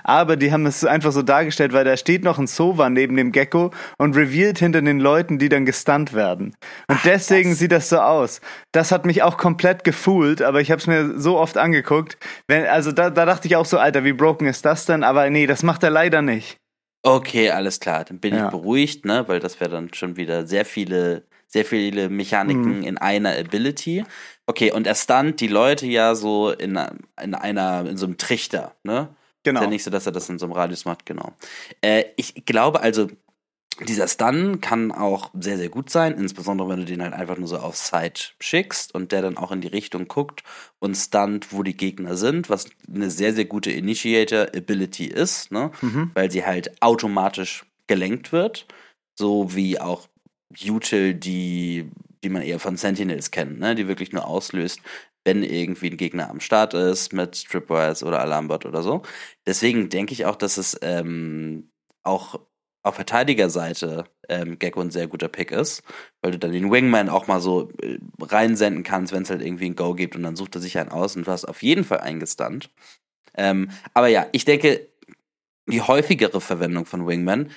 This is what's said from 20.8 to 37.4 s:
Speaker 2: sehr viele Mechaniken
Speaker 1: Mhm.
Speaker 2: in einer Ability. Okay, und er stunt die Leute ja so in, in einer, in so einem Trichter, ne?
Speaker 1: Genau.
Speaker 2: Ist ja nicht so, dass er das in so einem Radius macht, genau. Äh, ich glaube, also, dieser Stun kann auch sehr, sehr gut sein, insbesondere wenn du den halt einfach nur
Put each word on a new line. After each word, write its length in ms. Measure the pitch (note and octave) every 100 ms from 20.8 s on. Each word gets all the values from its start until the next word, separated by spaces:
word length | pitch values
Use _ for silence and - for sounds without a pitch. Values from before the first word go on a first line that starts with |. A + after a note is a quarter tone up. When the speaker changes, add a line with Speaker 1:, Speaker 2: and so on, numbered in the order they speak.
| F2+ F2+ F2 E2+ - _ _
Speaker 2:
sehr 180 | G#2+
viele 440 | G#2 A2+ G2+ G2+ F#2+
Mechaniken 680 | G2+ G2 G#2+ G2+ C3+ A#2 G2+
Speaker 1:
Mhm. 40 |
Speaker 2:
in 140 | E2 F#2
einer 380 | G2 G#2 G2+ C#2
Ability. 680 | E2+ G#2 C3 C#3+ - F3 A3 - - - -
Okay, 260 | A#3 A2
und 140 | A2 G#2
er 80 |
stunt 460 | G#2+ - C3 D3 D#3
die 60 | A2
Leute 380 | G2+ B2+ C#3+ C3
ja 280 | A#2 A2+
so 360 | A2+ G#2+ G#2 G#2
in, 280 | - F#2+ F#2+ - - - -
in 120 | G2
einer, 520 | F#2+ G#2 G2+ F#2 F2+ F2+
in 80 | F#2+
so 100 | F#2+
einem 120 | E3+
Trichter, 560 | - A#2+ - F#2+ - -
ne? 260 | G2+ A#2+ D3+ _ _ _
Speaker 1:
Genau. 160 | D3+ B2+
Speaker 2:
Ist 40 |
ja 60 | G#2
nicht 140 | G#2+
so, 60 | -
dass 140 | F#2+ G2
er 60 |
das 160 | F2+ F2+
in 100 | F2
so 80 | F2+
einem 60 |
Radius 320 | F2 F2 F2
macht, 220 | F2 E2+ -
genau. 260 | E2+ - - - - - -
Äh, 240 | - - - -
ich 280 | - -
glaube, 360 | - A2 C3 D3+
also, 280 | A2+ A2 G2 - _ _ _ _ _ - D#3+
dieser 220 | A3 F#3
Stun 520 | - A#2 D3 F#3+ F#3+
kann 300 | - A2+ A2+
auch 400 | - G2+ F#2+ - F#2+
sehr, 180 | F#2 G2
sehr 120 | F2
gut 200 | A2+ C3
sein, 260 | E3 D#3+
insbesondere 540 | - G2 F#2 F2+ G2 F#2
wenn 120 | F#2
du 40 |
den 160 | F2 F2+
halt 120 | F2
einfach 260 | - F2+
nur 80 | F2+